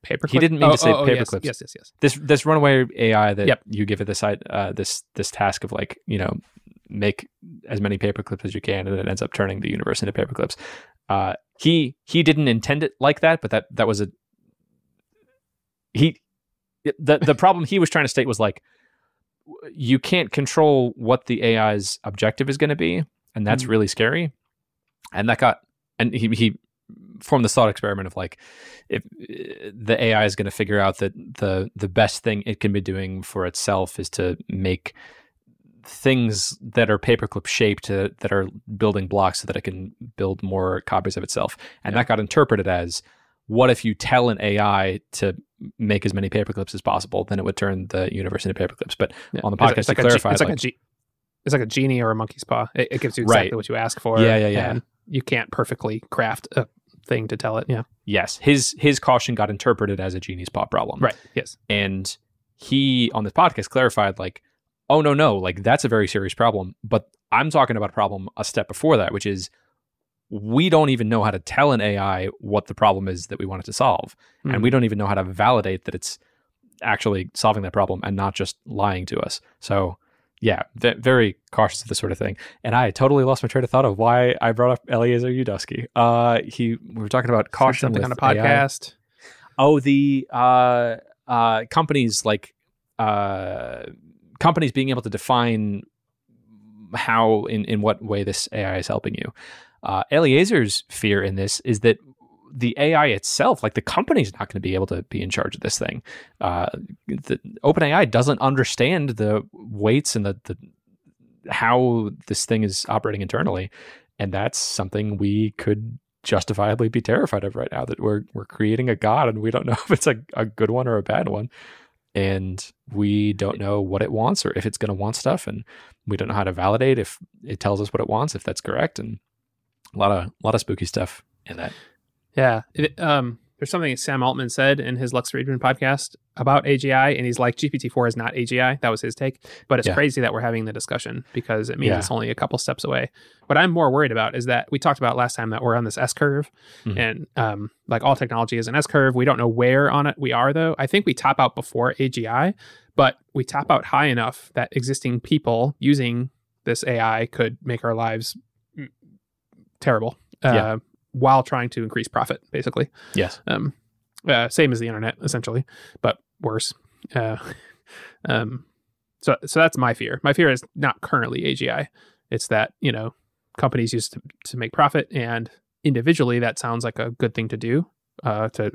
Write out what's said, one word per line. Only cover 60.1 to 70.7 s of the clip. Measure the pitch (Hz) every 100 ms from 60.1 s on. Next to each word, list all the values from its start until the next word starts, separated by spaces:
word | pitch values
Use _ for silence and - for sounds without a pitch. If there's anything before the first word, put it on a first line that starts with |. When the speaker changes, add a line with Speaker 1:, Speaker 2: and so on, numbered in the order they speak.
| 92
Speaker 2:
a |
genie's | - 90 90
paw | - -
problem. | - - -
Speaker 1:
Right. | 117 - - -
Yes. | - - -
Speaker 2:
And | 104 98 95 95 - _ _ _ _
he, | - 135 135 127 117
on | 110 104
the |
podcast, | - 175 - 101
clarified, | 131 127 - 101 95
like, | 92 - _ _ _ _ -
"Oh, | 147
no, | 147
no, | 143 151 101
like, | 92 90
that's | 101 143 135
a |
very | 110 101
serious | 104 98
problem. | - 117 104 92 -
But | 104 110 - _ -
I'm | - 156
talking | 151 131 113
about | 101
a |
problem | - 101 98 95 -
a |
step | 107 - -
before | 104 156 131
that, | 95
which | 98 104
is | 95 92 _ _ _ _ _ _ _ -
we | 104 107 123
don't | 180